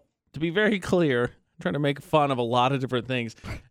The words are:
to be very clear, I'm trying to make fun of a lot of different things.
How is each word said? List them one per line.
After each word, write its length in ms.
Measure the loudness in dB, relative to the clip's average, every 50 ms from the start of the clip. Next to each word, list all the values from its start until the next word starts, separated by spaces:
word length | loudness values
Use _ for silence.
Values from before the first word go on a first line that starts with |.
| _ _ _ _ _ _
to 80 | -8 -6
be 100 | -6 -2
very 300 | 0 0 2 2 0 0
clear, 440 | 0 0 2 2 4 2 2 2 0
I'm 80 | -2 -6 _ _ _ _ -8
trying 120 | -6 -4 -2
to 40 | 0
make 220 | 0 0 -2 -4
fun 280 | -4 0 2 2 4 2
of 60 | 2 0
a 40 |
lot 300 | -2 0 2 2 2 2
of 80 | 2 0
different 260 | -2 -2 -2 -2 -2
things. 300 | -2 -4 -4 -4 -6 -10 -12 -12 -12 -12 -12 -12 _